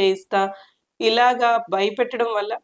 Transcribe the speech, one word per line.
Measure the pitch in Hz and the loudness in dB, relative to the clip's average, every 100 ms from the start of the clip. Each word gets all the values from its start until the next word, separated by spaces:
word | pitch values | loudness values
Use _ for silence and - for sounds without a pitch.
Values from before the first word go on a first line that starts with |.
చేయిస్తా", | 196 190 - 196 196 196 - _ _ - | 0 0 -2 -2 -2 -4 -18 _ _ -4
ఇలాగా | 226 226 247 247 240 226 233 | 0 4 2 4 2 0 0
భయపెట్టడం | 190 202 208 240 240 233 | -2 -2 -2 -4 -2 -2
వల్ల, | 208 208 233 | -2 -4 -6